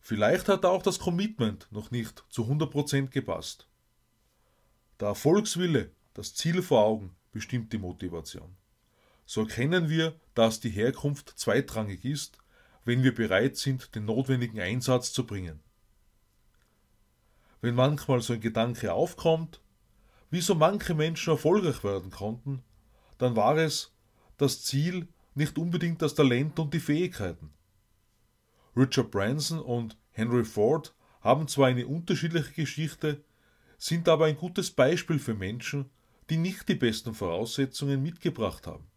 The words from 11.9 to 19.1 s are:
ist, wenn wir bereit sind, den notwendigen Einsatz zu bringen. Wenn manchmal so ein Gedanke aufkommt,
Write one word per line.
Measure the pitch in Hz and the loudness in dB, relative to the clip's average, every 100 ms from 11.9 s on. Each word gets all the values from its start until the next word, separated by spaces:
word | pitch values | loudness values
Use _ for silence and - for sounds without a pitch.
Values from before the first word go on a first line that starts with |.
| 92 | -6
ist, | 131 147 - _ _ _ _ _ | -6 -6 -8 _ _ _ _ _
wenn | - 120 | 0 4
wir | 131 120 | 4 4
bereit | 110 92 131 139 | 2 4 2 0
sind, | 139 131 - - | -4 -4 -6 -8
den | 107 | -2
notwendigen | 113 131 131 120 110 | -2 2 0 0 -4
Einsatz | 90 123 127 127 - | -4 -2 2 0 0
zu | - - | -6 -6
bringen. | 101 87 78 _ _ _ _ _ _ _ _ _ _ _ _ _ _ _ _ _ _ _ _ | -6 -8 -12 _ _ _ _ _ _ _ _ _ _ _ _ _ _ _ _ _ _ _ _
Wenn | 120 120 | -2 2
manchmal | 131 147 - 127 | 2 2 0 0
so | 117 | 0
ein | 117 | -2
Gedanke | 110 113 117 117 104 | -2 0 -2 -2 -4
aufkommt, | 87 165 | 0 -2